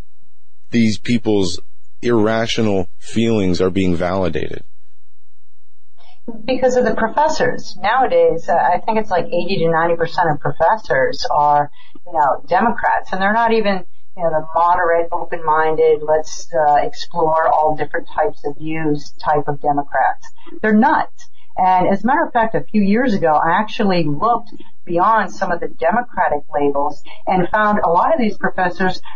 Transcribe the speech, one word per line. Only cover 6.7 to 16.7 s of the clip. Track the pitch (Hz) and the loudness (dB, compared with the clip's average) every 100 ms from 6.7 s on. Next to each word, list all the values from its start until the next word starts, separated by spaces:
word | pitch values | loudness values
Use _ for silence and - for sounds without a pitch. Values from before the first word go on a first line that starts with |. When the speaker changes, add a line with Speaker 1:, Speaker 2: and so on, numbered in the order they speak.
| 247 | 2
Speaker 2:
of | 220 | 2
the | 214 | 0
professors. | 220 294 311 - 143 - - - | 0 0 0 2 0 0 -2 -2
Nowadays, | 196 254 233 170 165 160 - | 0 2 2 4 4 2 0
uh, | |
I | 165 127 180 | 2 2 0
think | - 220 | 0 0
it's | 208 | 0
like | 180 - | 0 0
eighty | 175 190 185 | 0 0 0
to | 165 | 2
ninety | 165 170 165 | 2 2 0
percent | 165 - 170 | 0 0 0
of | 147 | 0
professors | 147 - 165 214 - 143 131 156 - | 0 2 2 2 0 0 0 0 -2
are, | 147 147 147 147 - - - - | 2 4 2 0 -4 -8 -8 -4
you | |
know, | 160 139 120 - | 0 0 0 0
Democrats, | 180 220 - 135 - - | 0 2 0 0 0 -2
and | 190 | -2
they're | 196 | 0
not | 226 226 | 2 2
even, | 226 202 185 - - - 190 | 2 2 0 -2 -4 -6 -2
you | |
know, | 165 | -2
the | 156 160 - | 0 -2 0
moderate, | 175 160 170 170 170 | 2 2 2 2 0
open-minded, | 175 165 170 160 156 156 156 160 151 | -2 -2 -2 0 0 2 2 2 2
let's, | 151 156 156 - - | 2 0 0 -4 -2
uh, | 170 147 | 0 2